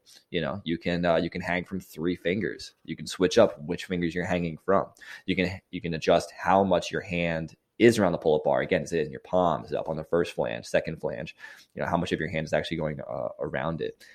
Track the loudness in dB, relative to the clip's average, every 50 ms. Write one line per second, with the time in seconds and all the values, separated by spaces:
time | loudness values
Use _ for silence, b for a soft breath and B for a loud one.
0 | _ b b b b b -4 -2 -2 -2 -4 -4 -4 -4 -4 -2 -2 -2 0 2
1 | 2 4 4 4 2 0 -4 -6 -4 -2 -2 -2 -4 -4 -8 -10 -10 -10 -8 -4
2 | -2 -2 -2 -2 -2 -2 -2 0 -2 -4 -6 -8 -12 -16 -18 _ _ -12 -10 -10
3 | -10 -8 -2 0 0 4 6 6 6 6 4 -2 -8 -6 -6 -6 -6 -4 -4 -2
4 | -2 -2 -2 -2 -2 -2 -2 -2 -2 -2 -6 -4 _ 2 2 2 2 0 -8 B
5 | B B B B B B 0 0 0 0 -2 -6 -12 _ -10 -8 -6 -4 -4 0
6 | 2 4 4 4 2 0 -8 -4 0 4 4 4 6 4 4 2 0 -2 -6 -6
7 | -6 -4 -4 -2 -2 -2 -2 -4 -6 -8 -12 _ _ _ _ 6 6 8 8 6
8 | 4 2 2 2 2 2 2 4 4 2 2 2 2 2 0 0 0 0 -2 -2
9 | -2 -2 -6 -12 -8 -2 0 2 2 2 2 0 -4 -6 -6 -6 -4 -4 -6 -8
10 | -4 0 2 2 2 0 -2 -4 -4 -4 -4 -8 -4 -2 -2 0 0 -2 -6 -6
11 | -6 -6 -6 -6 -8 -10 -12 b b b b b b b -8 -6 -2 0 0 0
12 | 0 0 -2 -2 -2 -2 -4 -4 -2 0 0 -2 0 -2 -4 -4 -4 -4 -4 -6
13 | -8 -8 -8 -6 -6 -6 -6 -6 -6 -4 -4 -4 -2 -2 -4 -4 -6 -8 -8 _
14 | b b b